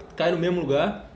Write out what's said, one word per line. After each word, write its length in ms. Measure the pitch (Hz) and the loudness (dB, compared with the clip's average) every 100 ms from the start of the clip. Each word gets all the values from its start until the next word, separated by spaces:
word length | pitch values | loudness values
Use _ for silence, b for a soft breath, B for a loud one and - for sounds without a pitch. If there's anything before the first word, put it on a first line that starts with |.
| - - | -10 -2
cai 160 | 165 | 0
no 60 | 175 | 2
mesmo 200 | 175 175 | 0 0
lugar. 480 | 139 139 190 208 - | 2 2 0 -4 -12